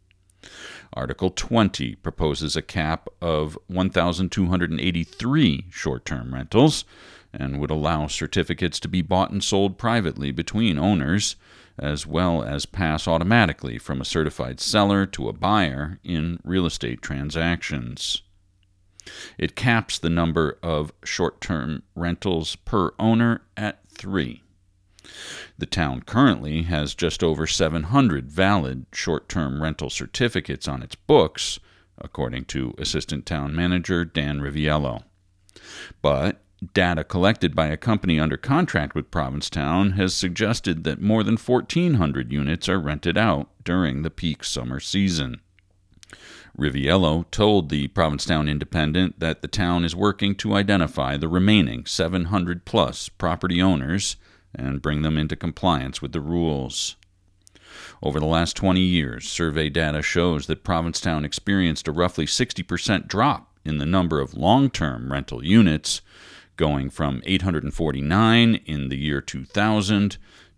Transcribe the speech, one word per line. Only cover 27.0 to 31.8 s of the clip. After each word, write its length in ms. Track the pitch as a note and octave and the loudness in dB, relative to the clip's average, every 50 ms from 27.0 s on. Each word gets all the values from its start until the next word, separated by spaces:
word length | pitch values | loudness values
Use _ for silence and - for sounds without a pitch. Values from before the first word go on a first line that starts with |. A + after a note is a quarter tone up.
| F2 E2 - - | -2 -2 0 2
over 240 | F2 E2 D#2 D2+ D#2+ | 0 0 2 0 0
seven 360 | - - - F2 D#2 D#2+ E2 | -2 0 2 2 2 0 -2
hundred 480 | D2+ E2+ B2+ C#3+ C3+ G#2 D2+ C2+ B1 C#2 | -2 2 4 4 4 4 2 0 -4 -4
valid 560 | D2+ F2+ F#2+ G2 G#2 F2+ D2 C2 C2 B1+ B1 _ | 0 2 4 4 4 2 0 -2 -4 -8 -10 _
short-term 680 | - - - F#2 D#2 D2 - - - F2 D#2 C2+ C2+ D2+ | -8 -6 -2 -2 -2 -2 -4 -4 -4 -2 -2 -2 -2 -2
rental 300 | D#2+ D#2+ D#2 - D2 C2 | -4 -4 -4 -4 -6 -6
certificates 760 | - - - - - - B2 A2+ - F#2 - - C2+ - - | -6 -8 -8 -8 -2 -2 -2 0 0 -2 -4 -4 -8 -6 -6
on 160 | - C2+ B1+ | -6 -6 -6
its 120 | A#1+ - - | -8 -12 -16
books, 640 | _ - - D3+ B2+ D#2+ D2 - - - - - - _ _ _ _ | _ 2 6 6 6 6 6 0 -6 -6 -6 -6 -8 _ _ _ _